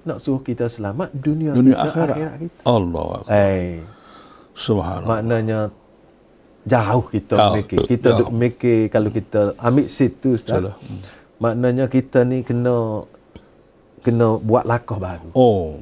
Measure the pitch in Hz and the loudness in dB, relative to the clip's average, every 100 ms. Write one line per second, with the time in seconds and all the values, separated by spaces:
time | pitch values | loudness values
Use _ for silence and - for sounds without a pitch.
0 | 170 117 - 135 135 120 120 - 101 120 | -8 -6 -4 -4 -4 -4 -4 -4 -6 -6
1 | 190 139 151 156 156 131 131 - 151 160 | -8 -4 -2 -2 0 4 6 4 2 0
2 | 156 151 156 143 170 - 139 117 87 82 | -2 -2 -6 -10 -14 -6 0 2 0 -4
3 | 80 85 104 104 98 95 90 85 82 - | -6 -6 0 2 2 0 -4 -8 -14 -20
4 | - - - - - - - 104 85 87 | -20 -20 -20 -20 -20 -8 -2 -2 -2 -4
5 | 107 110 113 113 110 110 104 - _ _ | -4 -2 -2 -2 -2 -2 -4 -8 _ _
6 | _ _ _ _ _ _ - 123 104 120 | _ _ _ _ _ _ 0 2 2 0
7 | - 107 - 104 104 104 - - - 120 | 0 -4 0 4 4 2 -2 -2 0 2
8 | 127 117 117 117 120 120 123 113 107 117 | 2 2 2 0 -2 0 0 2 2 0
9 | 107 113 - 107 101 - 117 135 123 - | 0 -4 -2 0 0 0 2 2 0 0
10 | 127 - 131 113 - 95 92 - - 98 | 0 0 -2 -2 -2 -2 -4 -8 -14 -14
11 | 95 - _ - 113 117 123 123 131 131 | -16 -20 _ -4 -2 0 0 0 0 0
12 | 127 131 123 127 123 120 120 120 110 107 | 2 2 2 0 -2 -2 0 0 -2 -6
13 | - - _ - - _ _ _ _ - | -10 -20 _ -20 -20 _ _ _ _ -6
14 | 123 117 113 110 110 120 - 117 - 98 | 0 2 2 2 2 2 2 -4 -4 -8
15 | 92 87 82 131 123 98 80 71 | -8 -10 -4 4 4 4 -2 -10